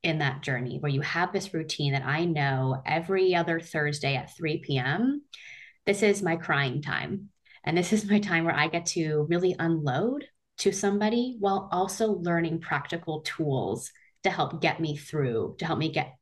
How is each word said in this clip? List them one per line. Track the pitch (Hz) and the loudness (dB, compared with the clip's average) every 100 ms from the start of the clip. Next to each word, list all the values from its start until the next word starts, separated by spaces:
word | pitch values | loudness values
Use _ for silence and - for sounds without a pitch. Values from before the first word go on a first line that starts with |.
in | 170 156 | -2 0
that | 139 139 | -2 -2
journey, | - 123 135 139 | -4 -4 -4 -2
where | 147 | -2
you | 135 | 0
have | - 170 185 | 0 0 0
this | 196 - | -2 -4
routine | 160 156 - 143 | -6 -4 -2 0
that | 139 131 | 0 0
I | 156 170 | 0 2
know | 151 139 131 131 131 - | 2 2 2 0 0 -2
every | 165 170 190 185 | -2 0 2 4
other | 175 170 165 | 4 2 -2
Thursday | 165 156 147 147 139 131 | -2 -2 -2 0 0 -2
at | - - | -4 -6
three | 160 170 | -4 -4
P | - 135 | -2 0
M, | 127 175 254 294 - - - - - _ - | 0 2 2 0 -6 -18 -20 -20 -20 _ -2
this | 202 | 2
is | 208 202 | 4 4
my | 180 165 | 0 -2
crying | - 143 135 139 | 0 0 0 -2
time. | 143 78 - 196 - _ _ - | -4 -4 -4 -6 -10 _ _ -8
And | - 170 | 0 2
this | 175 | 4
is | 214 202 | 2 4
my | 208 | 4
time | 202 165 | 4 2
where | 165 147 | 2 2
I | 156 | 0
get | 170 165 | 0 -2
to | 175 156 151 151 | -2 0 2 2
really | 175 185 180 | 4 2 2
unload | 165 160 143 135 226 285 - _ _ - | 2 2 2 2 0 -2 -8 _ _ -2
to | 196 | 0
somebody | 190 202 202 214 240 254 233 | 2 2 2 2 2 0 0
while | 196 196 - | 0 0 0
also | 180 190 - 220 | 0 0 0 0
learning | 185 175 170 165 165 | 2 2 2 2 -2
practical | - 147 - 170 170 156 | -2 -4 -2 -6 -4 -6
tools | - - 151 131 92 110 - - _ _ | -6 -2 0 0 0 -4 -8 -18 _ _
to | 190 | -2
help | 175 139 160 | -2 -2 0
get | 160 156 | 0 0
me | 156 147 | -2 -4
through, | - 151 131 113 - - | -4 -2 0 0 -2 -4
to | 165 | -2
help | 139 | 0
me | 156 | 0
get, | 156 - - | -2 -4 -8